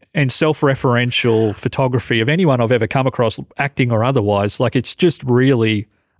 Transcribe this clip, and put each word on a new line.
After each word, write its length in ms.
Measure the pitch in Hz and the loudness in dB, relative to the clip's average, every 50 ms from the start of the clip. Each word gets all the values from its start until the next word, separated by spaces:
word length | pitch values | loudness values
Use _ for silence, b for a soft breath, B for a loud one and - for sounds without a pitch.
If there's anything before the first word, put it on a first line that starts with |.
| _ _ - | _ _ -4
and 180 | 156 143 127 | -2 -2 -2
self-referential 1200 | - - 165 156 151 - 156 139 131 - - 135 120 120 123 123 - - - 120 113 110 113 107 98 | 0 0 0 0 0 2 0 0 0 0 0 0 2 2 0 0 -2 -2 0 2 2 2 2 0 -2
photography 640 | - - - - - 135 127 123 117 - - 123 113 | -4 -6 -6 -2 -2 -2 0 -2 -2 -2 -2 -2 0
of 80 | 113 127 | 0 0
anyone 300 | 151 180 190 156 131 120 | 0 2 2 2 2 2
I've 100 | 117 110 | 2 2
ever 160 | 123 113 107 104 | 2 0 0 0
come 200 | - 139 131 131 | -2 0 -2 -2
across, 320 | - - 120 110 - - - - _ - | 0 0 0 -2 -2 -4 -8 -12 _ -6
acting 340 | 139 139 - - 131 120 | -6 -4 -2 -2 -2 0
or 120 | 117 107 110 | 0 0 0
otherwise. 560 | 131 135 127 101 101 101 101 101 104 - - | 0 0 0 0 0 0 0 0 -2 -2 -2
Like, 160 | 127 117 - | -2 -2 -2
it's 200 | 131 120 - - | -2 -4 -4 -2
just 280 | - - 175 - - - | 0 0 0 0 0 -2
really 640 | 127 120 123 131 139 135 117 113 110 110 104 101 - _ _ _ _ _ | 0 2 2 4 4 2 2 2 0 0 -2 -4 -8 _ _ _ _ _